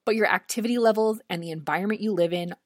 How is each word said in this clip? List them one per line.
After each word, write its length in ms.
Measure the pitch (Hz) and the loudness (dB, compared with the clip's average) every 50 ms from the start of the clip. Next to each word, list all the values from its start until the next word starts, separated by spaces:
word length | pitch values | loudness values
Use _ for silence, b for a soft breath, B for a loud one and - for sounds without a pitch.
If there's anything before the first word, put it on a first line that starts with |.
| - | -2
But 100 | 220 220 | -2 0
your 100 | 220 208 | 2 2
activity 520 | - - 185 - - - 240 208 233 240 240 | 2 2 2 0 -4 -4 -2 -2 0 2 4
levels 420 | 226 220 208 220 220 220 214 220 - - | 4 4 4 4 2 0 0 -2 -6 -8
and 140 | 180 170 | -8 -8
the 80 | 170 165 | -6 -8
environment 500 | 160 160 147 151 151 175 190 214 214 - | -8 -8 -4 -2 -2 -2 -2 -2 -2 -2
you 140 | 208 220 202 | -2 -2 2
live 180 | 175 170 165 | 2 2 2
in 220 | 175 175 175 175 - - _ | 0 -2 -4 -6 -10 -14 _